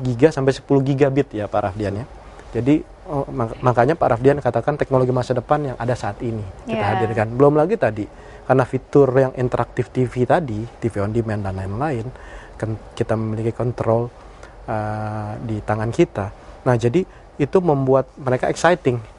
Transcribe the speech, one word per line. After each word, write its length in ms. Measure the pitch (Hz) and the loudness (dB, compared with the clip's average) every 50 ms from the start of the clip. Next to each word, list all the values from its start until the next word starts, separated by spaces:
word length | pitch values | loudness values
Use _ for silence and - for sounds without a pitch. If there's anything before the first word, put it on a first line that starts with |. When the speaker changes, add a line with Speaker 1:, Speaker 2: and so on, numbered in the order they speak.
Speaker 1:
giga 320 | 131 127 123 113 139 160 147 | -4 -4 0 4 4 4 4
sampai 240 | 139 135 135 131 | 4 0 0 0
sepuluh 240 | - - - 139 139 | 0 0 2 2 2
gigabit 480 | 131 135 143 131 143 139 135 135 135 - - | 2 2 2 2 2 2 2 0 -2 -2 -2
ya, 80 | 104 104 | -6 -6
Pak 160 | 98 - 104 | -2 -2 -2
Rafdian, 320 | 104 101 92 104 104 98 98 | -2 -2 -4 -4 -4 -4 -4
ya. 140 | 104 131 - - - - - - - - - - | -6 -8 -12 -14 -20 -20 -20 -20 -20 -16 -8 -4
Jadi, 240 | 113 117 127 151 156 - - - - - | -2 2 2 2 2 0 -4 -18 -20 -12
oh, 240 | 190 156 139 139 - | -8 -6 -6 -4 -4
mak-, 320 | 139 135 117 113 120 - | -4 -4 -4 -4 -4 -2
makanya 400 | - 123 120 123 120 131 165 - | 0 2 4 4 4 4 4 2
Pak 160 | 139 131 127 | 2 2 2
Rafdian 240 | 113 123 135 143 147 | 4 4 4 4 4
katakan 400 | - 123 117 113 113 - 151 147 | 0 -2 0 0 0 -2 -2 -2
teknologi 320 | 131 - 135 131 127 127 123 | -2 2 2 2 2 2 2
masa 240 | 127 123 - 127 | 0 0 0 -2
depan 240 | 123 120 - 151 147 | -2 0 0 -2 -2
yang 160 | 147 135 123 | -2 -4 -6
ada 160 | - 113 120 123 | -6 -4 -4 -4
saat 320 | - - 104 104 - 135 | -2 -4 -8 -8 -6 -6
ini 200 | 117 113 110 104 95 - - - | -6 -6 -6 -8 -10 -14 -14 -10
kita 160 | 254 226 220 | -8 -4 -2
Speaker 2:
Ya. 160 | 214 101 - | -2 0 0
Speaker 1:
hadirkan. 400 | 110 110 107 113 113 107 110 117 | 0 0 0 2 2 0 2 4
Belum 200 | 123 139 143 147 | 4 4 6 6
lagi 200 | 151 151 175 220 | 4 2 2 0
tadi, 280 | 226 - 113 107 104 104 - - - - - - - - | 0 0 0 0 -2 -8 -8 -10 -18 -20 -20 -20 -10 -2
karena 200 | - 131 131 127 - | 2 2 2 2 2
fitur 400 | - 127 - - - 147 139 131 123 | -2 -6 -4 2 4 4 6 6 6
yang 160 | 135 135 131 - - | 4 2 2 0 -2
interaktif 480 | 127 123 - 117 120 - - - 120 - | -4 -2 0 -2 -4 -4 -2 -6 -6 -4
T 160 | - 135 127 | -2 -2 -2
V 240 | 117 - 123 123 - | -2 0 -2 0 2
tadi, 320 | 143 175 170 131 110 104 110 120 - | 2 0 0 -2 -6 -8 -8 -10 -10
T 160 | - - 117 - | -6 -6 -4 -4
V 80 | 101 | -2
on 80 | 98 104 | -4 -2
demand 320 | 110 117 110 113 107 104 101 95 | -2 -2 -2 -2 -4 -4 -4 -6
dan 80 | 92 | -6
lain-lain, 480 | 95 95 95 98 110 143 160 139 117 110 127 - - - - - - - - - - | -6 -6 -6 -6 -4 -4 -4 -4 -6 -6 -8 -12 -14 -18 -18 -18 -18 -18 -16 -12 -8
kan 160 | - 110 110 107 - - - | -6 -6 -6 -8 -10 -12 -6
kita 240 | - 120 - 110 | -6 -4 -2 -2
memiliki 400 | 110 110 110 110 110 110 117 113 | -2 -2 -4 -4 -4 -4 -4 -4
kontrol, 560 | - 117 123 117 - 110 113 110 117 120 120 - - - - - - - - - - - - | -4 -4 -4 -4 -4 0 0 0 0 0 -4 -8 -16 -20 -20 -20 -20 -20 -20 -20 -16 -10 -6
eh, 640 | 117 107 107 107 107 107 107 107 107 107 104 104 107 120 135 117 | -6 -4 -4 -4 -6 -6 -6 -6 -6 -8 -8 -8 -10 -10 -8 -6
di 160 | 110 104 - | -6 -6 -4
tangan 240 | - 107 110 110 117 | -4 -2 -2 -2 -2
kita. 380 | 117 - 170 - - - 98 98 - - - - - - - 131 | 2 0 0 0 0 -6 -6 -6 -8 -14 -20 -20 -16 -6 0 0
Nah, 80 | 123 | 2
jadi 240 | 120 107 120 117 180 190 - - - - - - - | 2 2 2 2 0 -2 -2 -8 -20 -20 -14 -6 -4
itu 180 | 151 135 - 190 180 | -4 2 2 2 2
membuat 480 | 170 147 139 135 131 135 135 131 - - - | 2 0 2 2 4 4 2 2 0 -8 -8
mereka 320 | 147 127 127 123 - 135 - | -4 -2 -2 0 0 -2 -2
exciting, 480 | - - 165 180 175 - 135 120 117 110 - - | 2 2 2 2 4 2 -2 -2 -2 -4 -10 -18